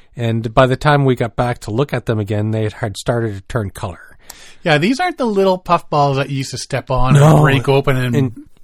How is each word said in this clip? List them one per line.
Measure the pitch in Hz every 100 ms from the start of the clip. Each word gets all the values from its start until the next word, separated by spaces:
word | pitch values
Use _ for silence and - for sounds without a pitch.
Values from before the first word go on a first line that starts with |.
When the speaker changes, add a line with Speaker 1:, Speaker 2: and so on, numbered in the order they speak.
| - -
Speaker 1:
And | 117 113 117
by | 113 131
the | 127
time | 151 143 135
we | 123
got | - -
back | 123 123
to | -
look | 110 143
at | 123 -
them | 110
again, | 104 104 107
they | 110 107
had | - 113 98
started | - 120 113 98
to |
turn | - 120 98
color. | - 104 87 - - - - - -
Speaker 2:
Yeah, | 175 247
these | 190 269
aren't | 359 -
the | 247
little | 196 190 180
puffballs | - 170 - 151 143 135
that | 143
you | 139
used | 135
to | 127
step | - 127 -
on | 127 127
Speaker 1:
No. | 143 147 151
Speaker 2:
and |
break | 147 139 120
open | 135 143 131
and | 127 139
Speaker 1:
And | 131 107 - -